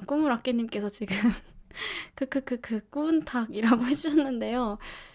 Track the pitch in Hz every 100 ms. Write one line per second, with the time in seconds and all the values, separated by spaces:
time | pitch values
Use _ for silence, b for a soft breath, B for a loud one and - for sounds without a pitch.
0 | 190 294 302 233 254 240 226 208 202 -
1 | 196 190 226 - - - - - - -
2 | - - 269 277 262 240 - 220 - 285
3 | 302 320 - 247 226 202 226 233 240 285
4 | 320 302 277 240 214 240 233 208 B B
5 | B